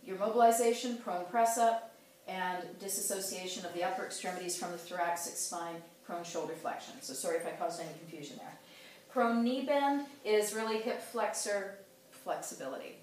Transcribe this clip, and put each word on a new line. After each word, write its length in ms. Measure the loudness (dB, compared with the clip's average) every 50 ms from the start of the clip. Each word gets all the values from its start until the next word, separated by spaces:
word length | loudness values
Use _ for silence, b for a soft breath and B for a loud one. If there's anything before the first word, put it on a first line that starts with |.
| -8
your 120 | -8 -2 0
mobilization, 800 | 0 2 6 8 8 8 8 8 6 4 4 2 0 -4 -4 -4
prone 260 | -4 -4 -4 -4 -4
press 320 | 0 4 4 4 6 6 4
up, 340 | 4 4 4 2 -2 -8 B B B B B B -12 -8
and 340 | -6 -2 -2 -2 -2 -2 -6 -8 -10 -10
disassociation 880 | -6 -4 -4 -2 -2 -2 -2 -2 -4 -4 -6 -6 -6 -6 -6 -6 -6
of 60 | -6 -2
the 80 | -2
upper 220 | 0 0 0 -2 -4
extremities 520 | -6 -6 -6 -4 -4 -4 -4 -4 -4 -4
from 140 | -4 -4 -6
the 80 | -6 -8
thoracic 560 | -8 -8 -2 0 0 0 0 -2 -4 -6 -4
spine, 420 | -4 -4 -4 -4 -4 -4 -6 -6 -8 -12 -16 -20 -20 -10
prone 200 | -8 -8 -6 -6
shoulder 300 | -6 -6 -4 -4 -4 -6
flexion. 400 | -4 -4 -4 -4 -4 -8 -12 -14 -12
So 120 | -10 -8 -6
sorry 220 | -4 -2 0 0 0
if 80 | 0
I 40 | -2
caused 280 | -4 -2 -4 -4 -2 -4
any 100 | -6 -8 -10 -12
confusion 380 | -12 -12 -12 -12 -10 -12 -12 -12
there. 140 | -12 -14 -14 -16 B B B B B B B B B -4
Prone 320 | 2 4 4 6 6 4
knee 220 | 4 4 2 2 2
bend 400 | 4 4 6 6 4 4 2 0 -4 -12 -8 0
is 300 | 4 6 6 6 4 0
really 240 | 0 0 0 0 0
hip 220 | 0 0 -2 -2
flexor 760 | -6 -6 -2 0 0 0 0 -2 -2 0 0 0 0 -4 -8 -12 -18 -20 -20 -20 -20 -20
flexibility. 880 | -20 -10 -4 -4 -4 -4 -4 -8 -8 -8 -6 -6 -6 -6 -8 -10 -14 -16